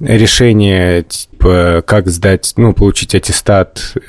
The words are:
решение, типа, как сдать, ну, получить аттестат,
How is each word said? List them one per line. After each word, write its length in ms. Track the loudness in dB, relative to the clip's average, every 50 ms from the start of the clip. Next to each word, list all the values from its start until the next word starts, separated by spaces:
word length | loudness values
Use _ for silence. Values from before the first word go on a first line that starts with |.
решение, 1000 | -4 0 2 2 2 2 2 2 2 2 2 2 2 2 2 0 0 0 0 -2 -4
типа, 800 | -6 -10 -14 -14 -14 -6 0 0 2 2 2 2 2 0 0 0
как 220 | 0 0 0 0 0
сдать, 440 | -2 -2 0 0 0 0 -2 -4 -2
ну, 160 | 0 0 2 2
получить 420 | 2 2 0 0 -2 -4 -4 -4
аттестат, 800 | -4 -2 -4 -6 -4 -2 0 0 0 0 -2 -6 -12 -14 -12 -10 -12 -10